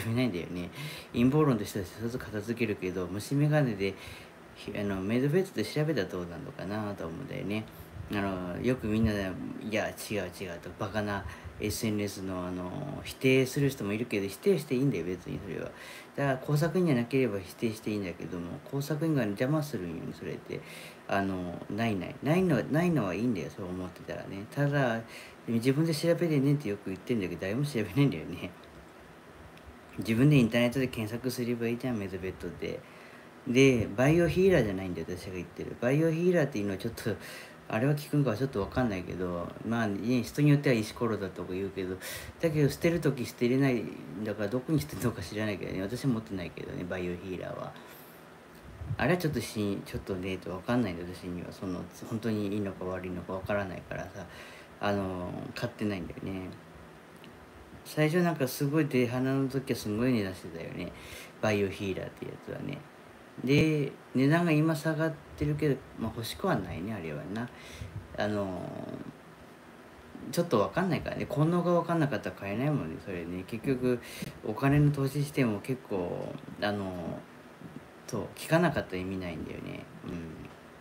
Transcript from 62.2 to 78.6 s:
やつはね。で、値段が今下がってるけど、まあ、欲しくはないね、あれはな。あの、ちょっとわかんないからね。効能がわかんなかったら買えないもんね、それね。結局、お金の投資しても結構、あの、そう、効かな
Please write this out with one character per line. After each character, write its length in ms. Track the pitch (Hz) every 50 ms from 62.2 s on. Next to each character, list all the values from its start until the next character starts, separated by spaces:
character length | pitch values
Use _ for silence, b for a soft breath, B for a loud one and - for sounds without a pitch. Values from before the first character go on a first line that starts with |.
| -
や 80 | - - - -
つ 60 | -
は 80 | - - -
ね。 160 | - - - - - - - - - - - - - - - -
で、 480 | 123 139 151 160 156 156 147 143 135 - - - - -
値 140 | 127 131 139
段 160 | 156 170 175
が 80 | 175 156
今 240 | 151 151 160 160
下 180 | 147 - 160 160
が 120 | 151 160
っ 60 | 160 156 - - - - -
て 80 | 151
る 80 | 147 151
け 160 | 147 156 151
ど、 60 | 131 - - - - -
ま 100 | 127 113
あ、 40 | -
欲 80 | - 113
し 100 | - -
く 100 | - -
は 100 | 196 175
な 180 | 240 - 87 85
い 80 | 78 85
ね、 100 | 104 113
あ 80 | -
れ 140 | 82 80 73
は 80 | 73 151 - 95
な。 160 | 110 120 123 B B B B B B B B B B - - - -
あ 100 | 110 107
の、 320 | 107 101 101 95 90 90 92 98 - - - - - - - - - - - - - - - - - - - - - - - - - - - - - - - -
ち 100 | 127 -
ょ 20 | 170
っ 40 |
と 140 | 170 - 110
わ 80 | 98 95
か 140 | - 160 185
ん 80 | 190
な 60 | 160
い 40 | 110
か 80 | - -
ら 80 | -
ね。 80 | 101 101
効 220 | 104 - 143 151
能 160 | 160 175 175 165
が 100 | 175 175
わ 100 | 170 160
か 120 | - 170
ん 60 | 165
な 80 | 156 147
か 80 | 131
っ 40 | 104
た 80 | - 95
ら 80 | -
買 160 | - - 98 101
え 60 | 113
な 80 | 135
い 40 | 151
も 140 | 151 127 92
ん 60 | 80
ね、 60 | 80 87 -
そ 80 | -
れ 140 | 95 87 85
ね。 200 | 85 90 90 95
結 180 | - - 113 -
局、 340 | 139 135 123 127 127 123 120 B B B B B B B B -
お 80 | 110 107
金 260 | - - 139 143 147
の 120 | 147 143
投 180 | 143 143 135 135
資 160 | - 147 143
し 60 | 143
て 160 | - - 135
も 140 | 117 104 101
結 200 | - - 131 120 - -
構、 460 | 104 95 87 87 90 92 92 - - - - - - -
あ 100 | - 104
の、 480 | 104 104 98 95 92 90 87 85 - - - - - - - - - - - - - - - - - - - -
そ 100 | - 110
う、 100 | 92 - - -
効 80 | -
か 120 | - 151
な 120 | 165